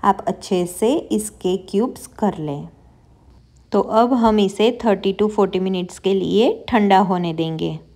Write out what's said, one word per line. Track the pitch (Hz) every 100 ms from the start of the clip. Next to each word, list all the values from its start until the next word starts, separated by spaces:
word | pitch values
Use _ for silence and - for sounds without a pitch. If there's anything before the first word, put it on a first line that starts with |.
आप | 208 196 -
अच्छे | 208 - 185 175
से | - 220 302
इसके | - 214 214 - 185 185
क्यूब्स | 185 196 247 - -
कर | - 208 -
लें। | 151 143 165 - _ _ _ _ _ - _ _ _
तो | 202
अब | - 220 240
हम | 262 226 214
इसे | 196 196 214 233 226
थर्टी | 190 196 190
to | 208
फ़ोर्टी | 214 190 190
मिनट्स | 190 190 180 -
के | 190
लिए | 196 180 185 254 453 -
ठंडा | 240 202 190
होने | 190 180 175
देंगे। | 165 160 160 165 160 -